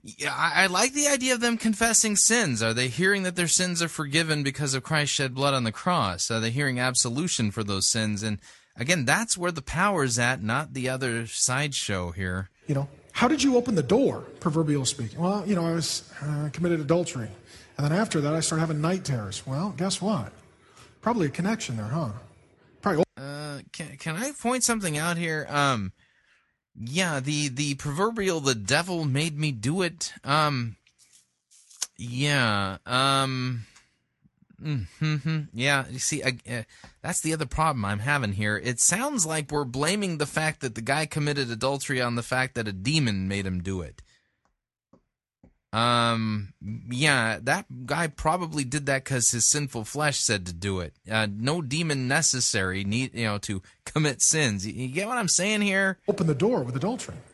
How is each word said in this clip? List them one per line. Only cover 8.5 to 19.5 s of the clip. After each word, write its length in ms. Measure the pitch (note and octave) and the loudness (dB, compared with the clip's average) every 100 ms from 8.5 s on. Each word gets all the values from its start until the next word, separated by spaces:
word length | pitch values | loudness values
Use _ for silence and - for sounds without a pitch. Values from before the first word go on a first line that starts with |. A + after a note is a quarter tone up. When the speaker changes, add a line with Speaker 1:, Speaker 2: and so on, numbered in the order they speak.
| - _ - | -20 _ -8
Speaker 1:
again, 280 | A#2+ F3 | 0 0
that's 320 | B2 E3 A3+ F#3 | 2 0 0 -2
where 160 | F3 | -2
the 80 | E3 | -4
power's 580 | - D#3 G3+ F#3+ C3+ A2+ | -6 0 2 2 0 2
at, 240 | A#2+ C3 | 2 0
not 300 | G#2+ B2 D#3 | 0 -2 -2
the 160 | C3 B2+ | -4 -4
other 380 | C3 C3 A#2 A2+ | -2 -2 -2 -4
sideshow 840 | - - B2+ D3 C3+ - G2 F2 | -2 2 2 0 -2 -2 -2 -2
here. 360 | E2+ F#2 F2+ F#2+ _ - | -4 -4 -2 -6 _ -4
Speaker 2:
You 100 | C#3 | -2
know, 120 | C#3+ - - | -2 -10 -14
"How 160 | - B3+ | 0 2
did 140 | D4 | 4
you 140 | C4+ B3 | 4 4
open 180 | B3 | 4
the 80 | F#3+ | 0
door, 380 | B2+ A3 A#3+ - - - | 4 4 4 0 -10 -4
proverbial 460 | F3 D3+ D#3 D3 B2 | 0 2 2 2 0
speaking?" 340 | - A2+ - | -2 -6 -2
"Well, 260 | F3 G3+ F#3 | 0 0 0
you 80 | |
know, 120 | F#3 E3 | 0 2
I 60 | |
was, 380 | E3 - - - - | 0 -2 -4 -8 -10
uh, 260 | C#3+ D3 D3 | -4 -2 -4
committed 280 | - F3 E3 | -2 0 0
adultery. 480 | C#3+ E3+ F3 C3 A2 - - - - - | 2 2 2 -4 -8 -12 -20 -20 -14 -4
And 80 | |
then 80 | C#3+ | 2
after 300 | E3+ A3 D#3+ | 2 2 2
that, 120 | D3 | 2
I 60 | D#3+ | 0
started 200 | D#3 D#3+ | 0 0
having 200 | D#3+ D3+ | 0 0
night 240 | D#3+ F#3 | 0 0
terrors." 420 | - A#2+ G2+ G2 | 0 -2 -4 -8
Well, 280 | - | -6